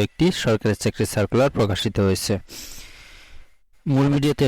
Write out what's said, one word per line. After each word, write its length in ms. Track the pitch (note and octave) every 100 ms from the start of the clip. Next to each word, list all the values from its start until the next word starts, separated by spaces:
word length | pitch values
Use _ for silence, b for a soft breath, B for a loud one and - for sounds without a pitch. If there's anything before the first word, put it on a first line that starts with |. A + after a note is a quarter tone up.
| G#2
একটি 180 | - E3 -
সরকারি 320 | B2 A2 A2+ G2+
চাকরির 260 | A2 - G#2+
সার্কুলার 360 | - G2+ A#2 C3+ C3+
প্রকাশিত 380 | G#2 F#2+ A2 G#2 G2
হয়েছে। 280 | F#2 - G2 - B B B B B B B B B B B _ _ -
মূল 140 | C3+ C#3
ভিডিওতে 300 | C#3+ C#3+ C#3